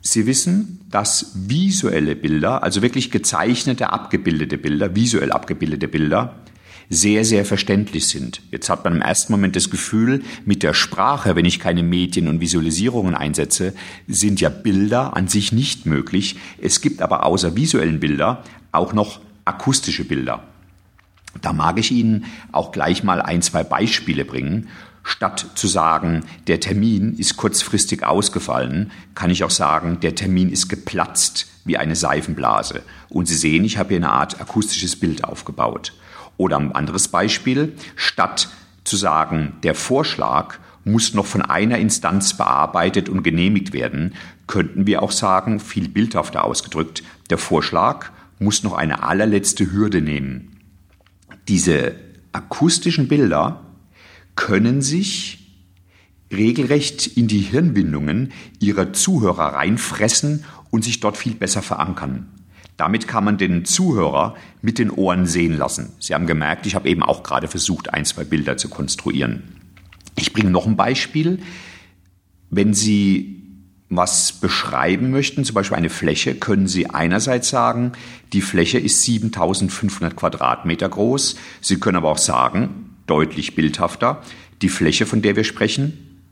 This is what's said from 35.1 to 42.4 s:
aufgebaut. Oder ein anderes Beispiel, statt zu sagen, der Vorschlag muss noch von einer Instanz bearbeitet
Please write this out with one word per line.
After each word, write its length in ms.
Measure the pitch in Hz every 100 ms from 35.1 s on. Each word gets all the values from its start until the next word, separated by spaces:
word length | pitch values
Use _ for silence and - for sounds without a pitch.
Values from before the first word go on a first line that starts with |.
| 76
aufgebaut. 680 | - - - - 60 55 - - - - - _
Oder 200 | 92 73
ein 160 | 71
anderes 340 | 64 76 87 -
Beispiel, 680 | 87 104 - - 131 151 - - -
statt 540 | - - - - - - - -
zu 140 | - 101
sagen, 560 | 95 78 78 80 73 -
der 120 | 87 76
Vorschlag 840 | - 131 156 - 55 69 - - - -
muss 300 | - 110 110
noch 120 | 101 98
von 160 | 98
einer 360 | - 80 107 123
Instanz 580 | 110 - 82 95 98
bearbeitet 760 | -